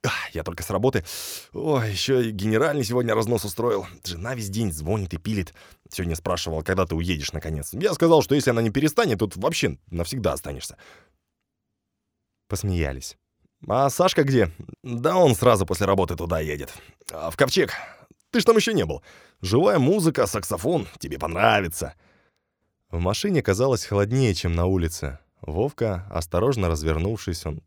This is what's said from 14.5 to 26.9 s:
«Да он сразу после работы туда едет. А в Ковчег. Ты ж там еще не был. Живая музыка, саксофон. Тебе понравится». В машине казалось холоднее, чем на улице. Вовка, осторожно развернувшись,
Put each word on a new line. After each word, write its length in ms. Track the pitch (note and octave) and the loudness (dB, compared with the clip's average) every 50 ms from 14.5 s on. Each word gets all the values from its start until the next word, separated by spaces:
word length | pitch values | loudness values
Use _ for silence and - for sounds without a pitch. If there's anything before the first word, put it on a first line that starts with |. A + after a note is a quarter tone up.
| - - - - - _ | 0 -10 -18 -18 -18 _
«Да 340 | - B2+ A#2+ A#2 A#2+ D#3+ F3+ | -10 -8 -8 -2 -2 0 4
он 180 | F#3 F3+ C#3+ A#2 | 6 6 6 6
сразу 300 | - - B2 A#2 F#2+ F#2+ | 6 6 6 6 6 4
после 220 | F2+ F#2 - G#2 | 0 0 0 2
работы 280 | F#2+ G2 F#2+ F#2 E2 F2 | 2 4 4 2 0 -2
туда 240 | D2+ F2 E2 E2 D#2+ | -6 -2 -2 -2 -2
едет. 300 | D#2 D2+ D2 D2 C#2 - - - - - _ _ _ - | -2 -4 -4 -6 -8 -12 -14 -20 -20 -20 _ _ _ -14
А 200 | - D#2+ D#2 E2 | -12 -8 -8 -8
в 60 | E2 | 0
Ковчег. 360 | - - B2+ - F#3+ D3+ - - - - - - _ - _ - _ _ _ | 0 0 2 2 0 0 0 -2 -10 -12 -16 -20 _ -20 _ -20 _ _ _
Ты 100 | - A#3+ | -2 2
ж 40 | - | 4
там 120 | - A3+ | 6 6
еще 160 | A3 G3 A3+ | 6 4 2
не 120 | A3 E3 F2+ | 0 0 0
был. 180 | D#2+ D2 C2 _ - - - - _ _ _ | 0 -4 -8 _ -18 -20 -20 -20 _ _ _
Живая 380 | - F#2 G2+ B2 E3+ - G#3 E3 | -4 2 2 4 4 4 4 4
музыка, 480 | B2 C#3 F#3+ G#3+ E3 D#3+ D3 - A#2+ | 4 4 4 4 2 2 2 2 0
саксофон. 600 | G2 - G#2+ - - G#2+ E2+ F2 C3+ F3+ D#3 G#2 - - - | 0 0 -4 -4 -4 -6 -4 -2 -2 -2 -2 -2 -6 -12 -12
Тебе 200 | - - C#2+ C2+ | -10 -10 -8 -6
понравится». 760 | D2+ D#2 E2 F2 G#2 A2+ A2 G#2 F#2+ E2 - - - C2+ - _ _ _ _ _ _ _ _ _ _ _ _ _ _ _ _ _ _ _ | -6 -4 0 2 4 4 4 4 0 -2 -6 -6 -8 -8 -10 _ _ _ _ _ _ _ _ _ _ _ _ _ _ _ _ _ _ _
В 80 | - E2+ | -4 0
машине 420 | F2 F2+ G#3+ - - G#3 F#3+ D3+ | 0 0 0 0 0 0 0 2
казалось 440 | - - F#2+ G2 B2+ C#3 B2+ G#2+ - | 2 2 2 2 4 2 2 0 0
холоднее, 480 | - G2+ G2+ G2+ G#2 A#2+ C3+ C3 A2+ F#2+ | 0 0 2 2 2 2 2 2 2 2
чем 180 | - - F2 | 0 0 0
на 140 | E2+ E2+ F2 | 2 2 2
улице. 520 | F#2 F#2+ F#2 E2+ D#2+ - - - C#2+ C#2 - _ _ _ _ | 2 2 2 0 0 -2 -4 -8 -8 -8 -12 _ _ _ _
Вовка, 680 | - - D2+ E2+ A2+ C#3+ - - A#2 A2 G2 F2+ F#2 G2 | -10 -6 -2 -2 -2 -2 0 -2 -2 -2 -2 -4 -6 -6
осторожно 580 | - E2 D#2+ - - F2 G#2 C3+ C#3 A#2 F#2+ E2+ | -6 -6 -4 -2 0 2 2 2 2 2 2 0
развернувшись, 760 | E2 D2 D2+ D#2+ | 0 0 0 0